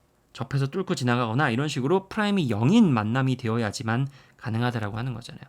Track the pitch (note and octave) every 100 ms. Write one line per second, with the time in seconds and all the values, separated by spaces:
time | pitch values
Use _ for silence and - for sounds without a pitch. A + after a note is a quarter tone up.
0 | _ _ _ - C3+ C#3 C3+ F3+ F#3 F3+
1 | B2 A#2+ A#2 A#2 D3 A2+ D3 C3+ B2+ F#3+
2 | F#3+ - G#3 G3+ C3+ G#2 A#2+ A3+ G3 A#2
3 | G#2+ B2+ C3 B2 A2+ A2+ A2 - A2 A#2
4 | C#3 - - _ A#2 A2+ B2 A#2+ G#2 G#2+
5 | B2+ A2+ - -